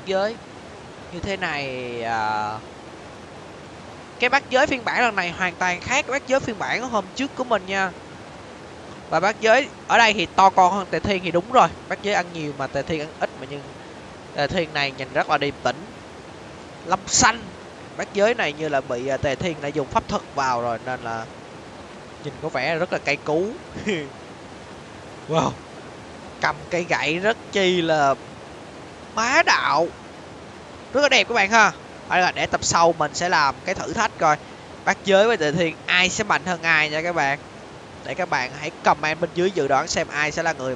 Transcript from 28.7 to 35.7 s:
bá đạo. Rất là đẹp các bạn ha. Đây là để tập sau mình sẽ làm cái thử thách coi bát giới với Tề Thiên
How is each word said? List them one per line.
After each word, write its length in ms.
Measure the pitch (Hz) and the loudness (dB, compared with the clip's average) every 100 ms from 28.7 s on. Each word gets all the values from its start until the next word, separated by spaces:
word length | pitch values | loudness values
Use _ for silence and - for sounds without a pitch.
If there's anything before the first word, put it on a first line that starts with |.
| - - - - 220 | -16 -16 -16 -8 -2
bá 280 | 233 294 339 | 2 4 6
đạo. 420 | 175 131 143 175 - - - - - - - - - - | 4 4 2 2 -2 -16 -18 -16 -16 -18 -18 -18 -18 -2
Rất 80 | 254 | 4
là 80 | 285 | 6
đẹp 140 | 254 | 6
các 120 | 196 233 | 4 2
bạn 140 | 202 | 4
ha. 220 | 226 202 - - - - | 6 6 4 -14 -14 0
Đây 100 | 180 | 2
là 100 | 180 | 4
để 140 | 139 165 | 2 0
tập 180 | 226 | 0
sau 320 | - 175 170 165 | 2 6 6 6
mình 140 | 151 | 0
sẽ 160 | - 175 | 0 2
làm 260 | 170 139 131 - | 4 4 0 -6
cái 100 | 190 | -4
thử 180 | 139 | -4
thách 180 | 170 214 - | 0 -2 2
coi 200 | 165 147 - - - - - | 4 4 0 -18 -18 -6 -2
bát 120 | 190 196 | 0 6
giới 220 | 190 220 | 6 6
với 100 | 220 | 4
Tề 140 | 151 | 2
Thiên 240 | 160 165 | 2 0